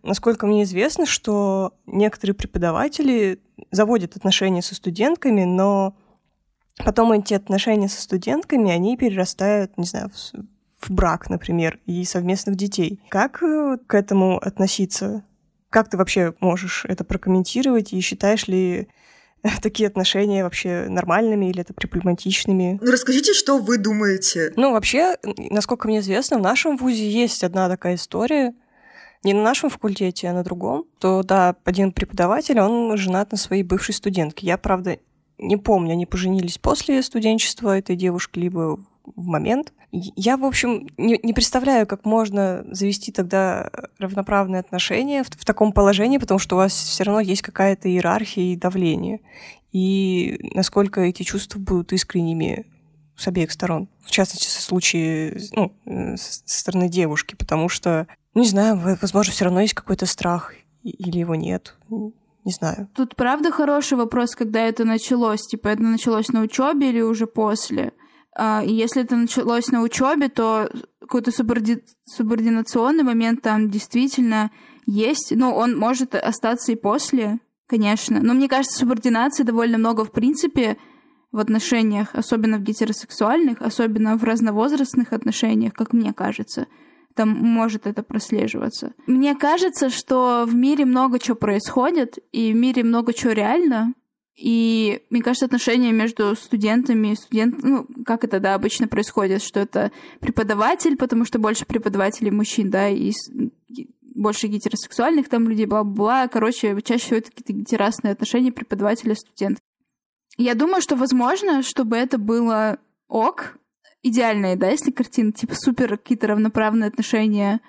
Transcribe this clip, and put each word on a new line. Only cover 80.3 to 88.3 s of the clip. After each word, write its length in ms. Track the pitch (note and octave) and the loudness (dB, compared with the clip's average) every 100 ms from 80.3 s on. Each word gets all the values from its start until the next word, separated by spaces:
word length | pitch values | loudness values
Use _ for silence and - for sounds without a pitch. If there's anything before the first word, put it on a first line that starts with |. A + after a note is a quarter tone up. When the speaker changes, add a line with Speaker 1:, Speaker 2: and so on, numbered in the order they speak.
| D#4 E4 C4+ A3 G#3 - _ _ _ _ | 2 0 0 0 -2 -10 _ _ _ _
Speaker 3:
в 80 | G#3+ | -4
отношениях, 720 | G#3+ A3 - A#3 A3 G#3 G#3 | 0 0 2 2 2 0 -2
особенно 440 | - - A#3 A3 G#3+ | -4 -2 0 0 0
в 40 | |
гетеросексуальных, 1000 | G3+ G#3+ A3 G#3+ - - G#3+ D#4 D4+ A#3 | -2 -2 -2 -2 -8 -2 0 4 2 0
особенно 560 | A3+ - A3+ G#3+ A3 A3+ | -6 0 0 2 2 2
в 60 | |
разновозрастных 920 | A3+ A3+ A3 G#3 B3+ C#4+ C4 B3+ A#3 | 0 0 0 2 0 0 0 0 -2
отношениях, 600 | A3+ A3 G#3+ A3 A3 A3+ | -2 -2 -2 0 2 0
как 200 | - A3 | -2 0
мне 200 | A#3 G#3+ | 0 0
кажется. 540 | G#3+ G3 - G#3+ - B3 _ - _ _ - | -2 -4 -6 -8 -8 -10 _ -20 _ _ -2
Там 140 | G#3+ | 0
может 580 | A3 A#3 A#3 A3+ G#3+ G3+ | 2 2 2 2 -2 -6
это 160 | G#3+ | -6
прослеживаться. 880 | A3+ A3 - | -4 -6 -2